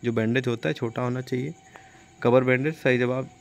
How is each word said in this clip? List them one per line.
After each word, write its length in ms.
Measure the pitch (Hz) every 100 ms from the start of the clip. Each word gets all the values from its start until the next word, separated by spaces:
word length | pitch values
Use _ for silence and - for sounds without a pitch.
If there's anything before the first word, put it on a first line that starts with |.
जो 80 | 120
बैंडेज 360 | 113 110 120 127
होता 200 | 117 156
है 60 |
छोटा 280 | 151 117 113
होना 180 | 123 123
चाहिए, 340 | 127 127 139 170 - - - - - -
कबर 220 | 120 123
बैंडेज 300 | 127 127 143
सही 240 | 160 139 123
जवाब 320 | 123 127 131 -